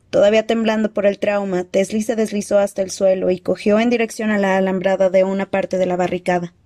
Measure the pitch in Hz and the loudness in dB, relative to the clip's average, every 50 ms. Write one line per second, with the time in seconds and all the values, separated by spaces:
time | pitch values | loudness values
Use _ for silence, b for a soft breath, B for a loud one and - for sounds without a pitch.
0 | _ _ - - 196 208 220 220 220 - 226 226 226 220 220 220 220 214 - 220 | _ _ 0 2 2 4 4 2 0 0 -2 0 0 0 0 0 -2 -2 -2 0
1 | 196 202 196 196 - 208 208 202 202 196 180 180 180 - - 190 196 190 208 220 | 0 0 0 0 -2 -2 -2 -2 -2 -2 -4 -4 -4 -2 -2 -2 -2 0 -4 -4
2 | 214 - 220 214 220 214 208 208 196 - 202 202 202 202 - - 190 185 - - | -4 -4 -2 -2 -2 -2 -2 -6 -4 0 0 0 0 0 -2 -6 -6 -6 -2 0
3 | 196 190 190 185 185 180 185 180 - - 185 - - 214 208 220 233 240 240 226 | 2 2 2 2 0 -2 -2 -2 -2 -4 -4 -2 0 2 2 2 2 2 2 0
4 | 226 220 - - 220 214 214 202 196 190 190 190 190 190 190 185 180 190 190 185 | -2 -4 -4 -4 -2 -2 0 0 2 2 2 2 2 0 -2 0 0 0 2 2
5 | 190 185 185 190 185 190 196 196 196 - - 196 180 180 - 185 185 180 180 180 | 2 4 4 4 4 2 0 -2 -4 -2 -2 -4 -2 -2 -2 -2 0 0 0 -2
6 | 180 175 175 180 - 185 180 175 175 170 - _ _ | -2 -2 -2 -4 -2 -2 -2 -2 -2 -6 -10 _ _